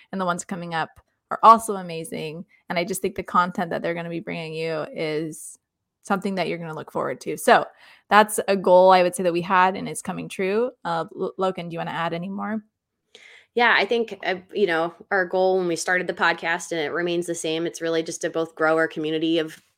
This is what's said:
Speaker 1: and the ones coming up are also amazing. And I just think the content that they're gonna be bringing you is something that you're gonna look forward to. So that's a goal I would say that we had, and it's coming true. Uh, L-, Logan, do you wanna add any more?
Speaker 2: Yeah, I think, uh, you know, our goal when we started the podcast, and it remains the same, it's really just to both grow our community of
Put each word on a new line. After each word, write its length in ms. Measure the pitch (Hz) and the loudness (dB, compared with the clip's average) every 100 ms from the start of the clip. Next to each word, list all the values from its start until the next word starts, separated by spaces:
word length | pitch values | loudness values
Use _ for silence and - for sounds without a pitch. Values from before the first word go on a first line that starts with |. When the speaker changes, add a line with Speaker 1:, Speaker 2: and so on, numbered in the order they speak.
| - | -10
Speaker 1:
and 80 | 190 | -4
the 60 | |
ones 180 | 185 175 | -2 -2
coming 300 | - 180 170 | -6 -10 -6
up 160 | 165 151 _ _ _ - | -4 -4 _ _ _ -8
are 80 | - | 6
also 340 | - 226 - 196 | 8 8 6 -6
amazing. 680 | 175 165 160 - 160 165 - _ - | -6 -10 -10 -8 -8 -10 -16 _ -6
And 100 | 180 | -4
I 60 | |
just 180 | 180 190 | -2 -4
think 120 | 190 | -4
the 80 | - | -6
content 480 | 180 180 180 196 170 | -2 0 0 -2 -4
that 120 | 165 | -4
they're 120 | 170 | -4
gonna 140 | 170 170 | -6 -6
be 120 | 170 | -8
bringing 320 | - 170 160 | -8 -10 -8
you 340 | 160 160 156 202 | -6 -6 -6 -8
is 680 | 269 156 156 160 - - - _ _ _ _ | -6 -4 -4 -6 -10 -16 -20 _ _ _ _
something 320 | - 196 202 190 | -4 -4 -2 -4
that 120 | 160 | -4
you're 100 | 170 | -4
gonna 160 | 165 | -8
look 160 | 156 - | -12 -10
forward 300 | 156 - 131 | -6 -4 -6
to. 160 | - 151 | -8 -2
So 300 | - 196 - _ - - - | 4 4 4 _ -20 -18 4
that's 320 | 208 214 - - | 6 6 0 0
a 80 | 202 | 0
goal 340 | 185 180 185 | 6 8 10
I 120 | 185 | 8
would 120 | 180 | 4
say 80 | 180 | 0
that 100 | 180 | -2
we 100 | 170 | -2
had, 340 | 170 185 185 190 | 0 4 4 2
and 120 | - | -8
it's 140 | - | -10
coming 260 | - 170 160 | -10 -10 -10
true. 440 | - 190 214 247 - | -4 -2 0 -2 -6
Uh, 200 | 175 165 160 | -6 -4 -6
L-, 180 | - 180 - | -6 -6 -2
Logan, 320 | 190 185 170 | -2 -2 -8
do 60 | |
you 40 | 165 | -8
wanna 140 | 165 | -6
add 220 | 156 165 | -4 -4
any 140 | 170 190 | -4 -8
more? 360 | 196 202 220 - _ _ _ _ - - - _ | -8 -6 -6 -8 _ _ _ _ -20 -20 -20 _
Speaker 2:
Yeah, 200 | 233 233 156 | 2 4 4
I 80 | |
think, 340 | 196 233 226 196 | 2 0 -2 -4
uh, 120 | 175 185 - | -4 -6 -6
you 140 | - 180 | 0 2
know, 280 | 160 170 - - | 2 -2 -6 -2
our 140 | 196 | -2
goal 340 | 180 185 185 190 | 0 2 4 4
when 100 | 175 | 2
we 80 | 165 | -2
started 300 | - 180 180 | 0 0 0
the 80 | |
podcast, 580 | 180 170 170 165 175 - | 0 2 2 -2 -4 -4
and 80 | 170 | -4
it 100 | 143 | -4
remains 360 | 156 175 170 175 | -4 -2 -4 -4
the 80 | |
same, 320 | 165 160 160 165 | -6 -4 -4 -4
it's 140 | - | -4
really 220 | 165 165 | -2 -2
just 200 | 165 160 | -4 -6
to 80 | 165 | -4
both 240 | 165 160 | -4 -6
grow 220 | - 160 160 | 0 2 2
our 120 | 160 | 0
community 500 | 165 156 160 165 165 | -2 -4 -2 0 0
of 220 | 156 - _ | -2 -10 _